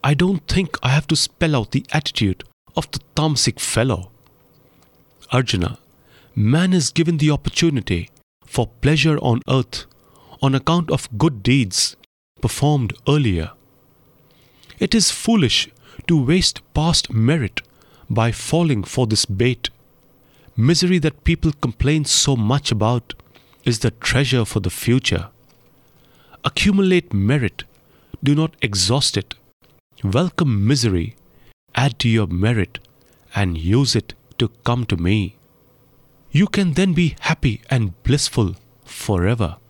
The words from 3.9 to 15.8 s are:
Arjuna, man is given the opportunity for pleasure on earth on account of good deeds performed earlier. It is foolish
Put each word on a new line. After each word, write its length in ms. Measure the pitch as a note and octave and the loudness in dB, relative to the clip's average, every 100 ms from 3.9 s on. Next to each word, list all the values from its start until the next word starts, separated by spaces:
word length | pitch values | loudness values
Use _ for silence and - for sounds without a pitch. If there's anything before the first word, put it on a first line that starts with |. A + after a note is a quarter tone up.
| F2+ F#2 _ _ _ _ _ _ _ _ _ _ _ - | -2 -6 _ _ _ _ _ _ _ _ _ _ _ -4
Arjuna, 480 | B2+ B2+ G2 F2 - _ _ _ - _ | -2 0 -2 -2 -6 _ _ _ -20 _
man 380 | - G#2 D3+ F#3 | 0 2 4 4
is 180 | F#3 C#3 | 2 0
given 260 | E3 E3 D#3+ | 0 0 2
the 140 | D3+ | 2
opportunity 800 | D3 - - E3+ C#3 - F2 - _ _ _ | 0 -2 0 0 0 -2 -4 -4 _ _ _
for 220 | - - A2 - | -8 -4 -4 0
pleasure 340 | C3+ D#3 D#3+ D3+ | 0 2 2 2
on 220 | B2+ A#2 - | 0 0 0
earth 380 | C3 B2 - - _ _ _ - - | -2 -2 -10 -16 _ _ _ -20 -4
on 120 | C3+ | 0
account 360 | C3+ C#3+ F3 D#3 | 0 2 0 0
of 180 | - - G#2 | -4 -4 0
good 260 | D#3+ A#2 | 0 0
deeds 540 | F#2+ C3+ G#2 - - - _ _ _ _ | 0 2 2 -2 -4 -6 _ _ _ _
performed 520 | A2+ - C#3+ D3 A2 - - | -6 0 0 0 -2 -4 0
earlier. 440 | D3 B2 F2 D#2+ - _ _ _ _ _ _ _ _ _ _ - - | 2 2 0 -4 -10 _ _ _ _ _ _ _ _ _ _ -20 -6
It 160 | G3 | 0
is 160 | A#3 - | 2 0
foolish 600 | - - A3+ B2+ - - _ | -2 0 2 2 0 -4 _